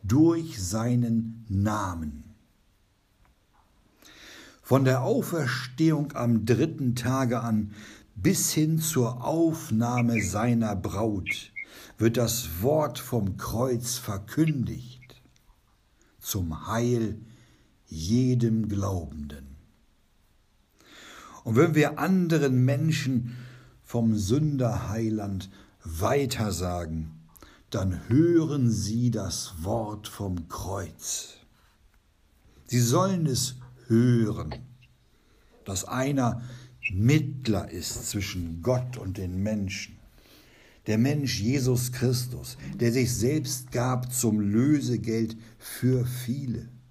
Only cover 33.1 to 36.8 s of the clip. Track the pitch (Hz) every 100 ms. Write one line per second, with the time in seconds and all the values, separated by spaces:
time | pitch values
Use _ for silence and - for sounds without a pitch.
33.1 | 185 151 120 - - - - - 113 123
34.1 | 120 107 92 80 - - - - _ _
35.1 | _ _ _ _ _ - 95 - 123 135
36.1 | 139 120 98 - - - -